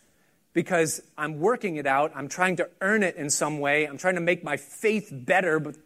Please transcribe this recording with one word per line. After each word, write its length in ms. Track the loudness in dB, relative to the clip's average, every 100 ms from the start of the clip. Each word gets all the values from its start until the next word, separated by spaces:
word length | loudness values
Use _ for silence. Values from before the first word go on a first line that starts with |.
| _ _ _ _ _
Because 500 | -4 0 2 2 -2 -10 -8
I'm 240 | -6 0
working 360 | 0 0 -2 -2
it 100 | 2
out. 260 | 2 2 -2
I'm 120 | -8
trying 280 | 0 0 0
to 120 | -2 -2
earn 220 | 0 2
it 120 | 2 0
in 140 | -4
some 300 | 0 0 0
way. 260 | 2 2 0
I'm 140 | -2
trying 160 | -2 0
to 60 |
make 220 | 0 0
my 140 | -2 -6
faith 520 | -6 -2 0 0 -4
better. 460 | -8 0 2 4 0
But 160 | -2
the 60 | -10